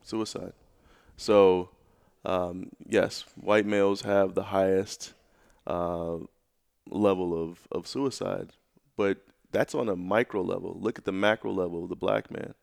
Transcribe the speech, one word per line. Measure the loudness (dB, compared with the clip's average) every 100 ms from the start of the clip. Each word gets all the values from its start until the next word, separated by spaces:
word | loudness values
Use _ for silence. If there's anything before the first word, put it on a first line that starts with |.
suicide. | -8 -6 -6 -8 -12 -16 _ _ _ _ _ -10
So, | 6 8 8 6 -2 _ _ _ _ _
um, | -4 -2 -2 -8 -12 -16 0
yes, | 0 0 -4 -14 -10
white | 2 2 4
males | 2 2 0
have | 0 2 2
the | -2
highest, | -2 2 4 2 -2 -10 -16 _ _ _ _ _ -8
uh, | -4 -4 -4 -6 -8 -10 _ _ _ _ _ -8
level | 2 2 4 0 -2
of, | -4 -10 _
of | -8 -6
suicide, | -4 -4 -4 -6 -6 -8 _ _ _ _ -2
but | 0 0 _ _ _
that's | -2 0 -2
on | -2
a |
micro | -4 0 0 0 -2
level. | -2 -4 -6 -4
Look | -6 -4
at |
the | -6
macro | 0 2 2 -2
level | -4 -4 -4
of | -8
the |
black | -4 0 0 -2
man. | -12 -12 -14